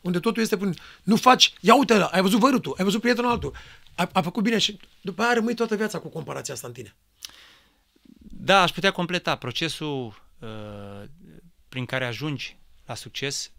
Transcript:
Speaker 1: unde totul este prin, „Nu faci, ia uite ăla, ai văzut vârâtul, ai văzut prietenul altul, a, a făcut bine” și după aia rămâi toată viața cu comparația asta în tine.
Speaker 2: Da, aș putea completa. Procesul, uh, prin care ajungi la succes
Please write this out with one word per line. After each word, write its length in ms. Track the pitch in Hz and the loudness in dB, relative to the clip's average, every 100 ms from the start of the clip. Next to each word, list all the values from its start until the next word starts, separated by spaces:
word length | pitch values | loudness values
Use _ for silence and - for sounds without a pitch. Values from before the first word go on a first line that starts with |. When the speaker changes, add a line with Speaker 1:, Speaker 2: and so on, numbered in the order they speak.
Speaker 1:
unde 180 | 180 180 | -2 -2
totul 220 | 220 226 | -2 0
este 160 | 220 196 | -2 0
prin, 180 | 196 156 - - | -2 -6 -12 -8
„Nu 120 | - | 0
faci, 380 | 220 254 254 - - | 4 6 6 4 4
ia 140 | 180 | 6
uite 180 | 269 254 | 8 8
ăla, 120 | 214 | 4
ai 160 | 165 180 | 4 2
văzut 180 | 190 214 | 4 4
vârâtul, 340 | 254 254 135 135 | 4 4 -2 -2
ai 60 | |
văzut 180 | 190 214 | 0 0
prietenul 280 | 233 240 247 | 0 2 0
altul, 220 | 240 143 - - - - | -2 -4 -10 -20 -20 -18
a, 140 | - 180 | -6 0
a 80 | 190 | 0
făcut 220 | 175 240 | -2 -2
bine” 140 | 208 226 | 0 0
și 220 | - 208 - _ | -2 -6 -20 _
după 200 | 190 190 | -12 -2
aia 120 | 233 | 0
rămâi 200 | 240 220 | 2 0
toată 220 | 233 226 | -2 -2
viața 240 | 208 214 165 | -2 -4 -6
cu 80 | 156 | -10
comparația 460 | 165 139 139 127 | -12 -10 -10 -10
asta 140 | 127 123 | -12 -12
în 60 | |
tine. 220 | 120 104 _ _ _ - - - _ _ _ _ _ - _ | -14 -18 _ _ _ -20 -20 -20 _ _ _ _ _ -20 _
Speaker 2:
Da, 400 | - - - 196 | -18 -8 4 4
aș 100 | 175 | 4
putea 200 | - 196 | 2 -2
completa. 440 | 185 170 175 170 | -2 -4 -4 -4
Procesul, 880 | 135 127 - 165 - 151 139 117 101 - - | -4 -6 -6 -6 -6 -8 -8 -10 -14 -20 -18
uh, 640 | 113 107 104 104 101 101 107 165 - - - _ _ | -16 -14 -14 -14 -14 -16 -18 -20 -20 -20 -20 _ _
prin 160 | 127 | -10
care 200 | 123 131 | -6 -6
ajungi 520 | 123 110 151 135 - - _ - | -6 -6 -8 -8 -10 -16 _ -20
la 100 | - | -16
succes 560 | 117 113 - 135 - - | -14 -12 -10 -8 -8 -12